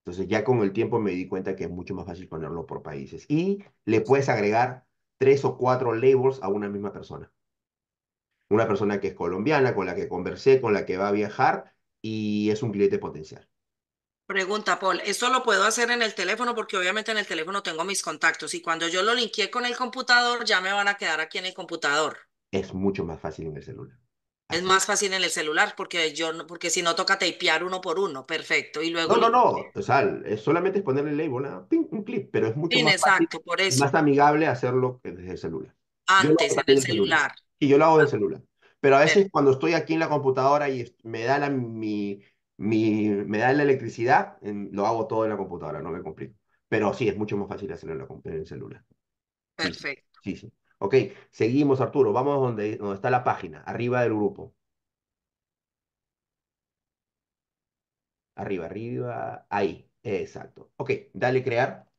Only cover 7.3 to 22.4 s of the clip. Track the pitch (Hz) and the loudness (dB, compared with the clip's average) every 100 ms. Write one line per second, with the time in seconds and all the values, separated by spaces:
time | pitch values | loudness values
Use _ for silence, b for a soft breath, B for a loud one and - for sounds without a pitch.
7.3 | _ _ _ _ _ _ _ _ _ _ | _ _ _ _ _ _ _ _ _ _
8.3 | _ _ 104 110 101 101 101 95 - 85 | _ _ 2 2 0 0 0 -4 -4 -6
9.3 | 92 117 151 127 107 92 87 85 90 90 | -2 0 2 2 0 -4 -4 -6 -6 -6
10.3 | 90 135 131 120 101 85 92 101 104 101 | 0 4 4 4 0 0 -2 0 0 -2
11.3 | - 139 196 - _ _ _ 110 110 107 | 0 0 0 -8 _ _ _ -8 -4 -2
12.3 | 104 104 107 123 101 98 101 90 76 78 | 0 0 0 -2 2 2 2 -6 -12 -16
13.3 | - _ _ _ _ _ _ _ _ _ | -20 _ _ _ _ _ _ _ _ _
14.3 | 196 185 214 196 180 190 180 208 196 240 | -4 -2 -2 -2 0 0 0 -2 -2 0
15.3 | 254 247 196 202 226 240 240 226 202 185 | 0 2 4 4 2 0 0 0 -2 -4
16.3 | 214 240 220 202 202 180 202 214 214 196 | -2 -2 -4 -4 -2 -2 -2 -2 -4 -4
17.3 | 170 160 202 190 160 180 196 - 156 160 | -6 -4 -6 -6 -6 -4 -4 -6 -2 -2
18.3 | 156 151 175 170 165 165 180 202 240 233 | -2 -8 -8 -4 -2 0 0 2 2 -2
19.3 | - 196 247 240 233 254 254 254 240 240 | -2 -2 -2 -4 -4 -6 -6 2 4 4
20.3 | 240 226 196 185 202 202 196 185 156 160 | 0 0 0 2 0 0 0 -2 -2 -4
21.3 | 196 185 185 175 165 - 143 - - - | -6 -8 -10 -10 -4 0 2 0 -4 -20
22.3 | _ | _